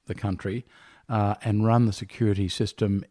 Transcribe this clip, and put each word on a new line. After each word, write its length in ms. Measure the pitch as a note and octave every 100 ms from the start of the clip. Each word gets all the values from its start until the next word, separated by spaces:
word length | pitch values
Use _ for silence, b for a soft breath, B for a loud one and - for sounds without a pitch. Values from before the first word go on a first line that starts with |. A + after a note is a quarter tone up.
| -
the 100 | -
country, 500 | G2+ F#2 G2 A#2 - b b b b
uh, 260 | A2 G2+ G#2
and 220 | A2+ G#2 A2
run 200 | A#2 A#2
the 80 |
security 540 | G2+ G2 - A2 G2 F#2
system 540 | - A2 - G#2 G2 -